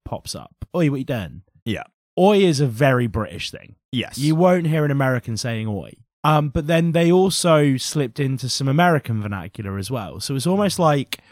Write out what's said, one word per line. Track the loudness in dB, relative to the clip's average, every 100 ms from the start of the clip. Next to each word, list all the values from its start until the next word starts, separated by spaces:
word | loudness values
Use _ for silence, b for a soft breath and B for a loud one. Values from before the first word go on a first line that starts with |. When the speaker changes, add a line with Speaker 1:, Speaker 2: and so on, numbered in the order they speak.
| -12
Speaker 1:
pops | -12 -10 -14
up. | -16 _ -8
"Oi, | -2 0
what | 0
you | -4
doing?" | -6 -6 -12 _ _ -6
Speaker 2:
Yeah. | -6 -8 _ _ 2
Speaker 1:
"Oi" | 4 6
is | 4 2
a | 0
very | 2 2 2 0
British | -2 -6 -8 -12
thing. | -12 -20 -20 _
Speaker 2:
Yes. | -6 -6 -4
Speaker 1:
You | 0 4
won't | 4 4 2
hear | 0 0
an |
American | 2 0 0 -4 -6
saying | -4 -4 -4
"oi." | -6 -8 -20 _ _
Um, | 0 2 0
but | -4 0
then | 0 2
they | 2 4
also | 4 4 2 2 4 4 0
slipped | -2 -4 -4 -2
into | -4 -4 -4
some | -4 0
American | 2 4 2 0 -4
vernacular | -4 -8 -10 -10 -8 -8
as | -6
well. | -8 -8 -12
So | -6 -4
it's | 0
almost | 0 0 2
like | 2 2 -2 -10 b